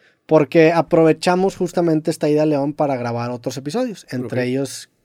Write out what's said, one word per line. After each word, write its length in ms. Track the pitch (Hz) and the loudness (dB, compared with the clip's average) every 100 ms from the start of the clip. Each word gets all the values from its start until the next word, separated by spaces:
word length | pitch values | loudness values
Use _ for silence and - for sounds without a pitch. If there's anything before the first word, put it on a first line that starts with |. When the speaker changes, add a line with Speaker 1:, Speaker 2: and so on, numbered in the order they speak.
| _ _ | _ _
Speaker 1:
Porque 480 | - 156 147 165 160 | 2 2 4 4 4
aprovechamos 800 | 170 160 165 160 156 - 180 190 - | 4 2 4 4 2 0 0 0 -2
justamente 540 | 175 - 170 156 160 | -4 0 0 0 -2
esta 200 | 151 151 | -2 0
ida 120 | 151 | 0
a 20 | 156 | 2
León 260 | 147 139 | 0 -2
para 240 | 147 147 131 | -2 -2 -2
grabar 340 | 120 117 120 | -4 -4 -6
otros 280 | 123 131 131 | -8 -8 -10
episodios, 480 | 139 220 254 185 - | -8 -6 -6 -8 -10
entre 300 | 127 120 127 | -8 -6 -4
Speaker 2:
Ok. 40 | 123 | -2
Speaker 1:
ellos 400 | 131 135 - - _ | -2 -4 -8 -18 _